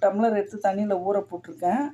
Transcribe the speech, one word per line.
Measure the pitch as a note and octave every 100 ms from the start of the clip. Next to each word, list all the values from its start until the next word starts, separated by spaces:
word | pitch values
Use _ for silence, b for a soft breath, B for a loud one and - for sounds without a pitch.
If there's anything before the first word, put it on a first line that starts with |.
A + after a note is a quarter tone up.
டம்ளர் | G3+ G3+ A3+ G#3
எடுத்து | G3+ G#3+
தண்ணியில | G3 G3 G#3 F#3
ஊற | F#3+ G3+
போட்டிருக்கேன். | G3 F3 - D#3+ F3 A#3 D4